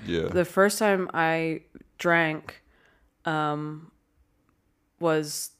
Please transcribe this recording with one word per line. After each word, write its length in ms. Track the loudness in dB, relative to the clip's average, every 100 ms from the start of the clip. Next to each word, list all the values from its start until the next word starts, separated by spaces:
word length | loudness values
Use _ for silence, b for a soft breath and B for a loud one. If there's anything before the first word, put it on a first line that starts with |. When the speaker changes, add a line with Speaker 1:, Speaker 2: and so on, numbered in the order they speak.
| -4
Speaker 1:
Yeah. 220 | -2 0
Speaker 2:
The 180 | 0 0
first 340 | 4 4 4
time 300 | 2 2 0
I 480 | 0 0 0 -2 -6 _ -20 -20 -4
drank, 640 | 2 4 2 -2 -10 -20 _ _ _ _ _ _ -4
um, 680 | -2 -2 -2 -6 -10 -16 _ _ _ _ _ _ _ _ _ _ -4
was 520 | 0 0 0 -8 -10